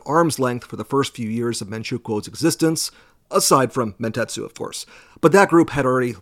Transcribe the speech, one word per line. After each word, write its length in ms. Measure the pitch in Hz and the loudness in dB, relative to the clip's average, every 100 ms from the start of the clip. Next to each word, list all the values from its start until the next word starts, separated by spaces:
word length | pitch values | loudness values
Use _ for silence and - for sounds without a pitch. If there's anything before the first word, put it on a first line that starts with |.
| - | 0
arm's 320 | 160 170 131 | 2 2 2
length 300 | 127 123 - | -2 -4 -8
for 80 | 104 | -12
the 100 | - | -4
first 300 | 139 131 - | -2 -2 -4
few 140 | 110 | -6
years 320 | 113 117 113 | -4 -4 -4
of 60 | 98 | -8
Manchukuo's 600 | 110 110 123 - 104 - | -8 -6 -8 -4 -6 -6
existence, 640 | - 160 - 160 160 - - _ _ - | -2 0 2 0 0 -6 -10 _ _ -4
aside 420 | 196 - 147 127 | 0 4 2 2
from 200 | 135 113 | -2 -6
Mentetsu, 520 | - 113 120 110 113 104 | -4 -6 -4 -6 -6 -10
of 80 | |
course, 320 | - - - - - _ - | -10 -12 -12 -16 -20 _ 0
but 120 | 160 | 4
that 180 | 196 196 | 6 6
group 220 | 165 156 | 4 4
had 140 | 143 131 | 0 0
already 300 | 127 123 101 | 0 -2 -6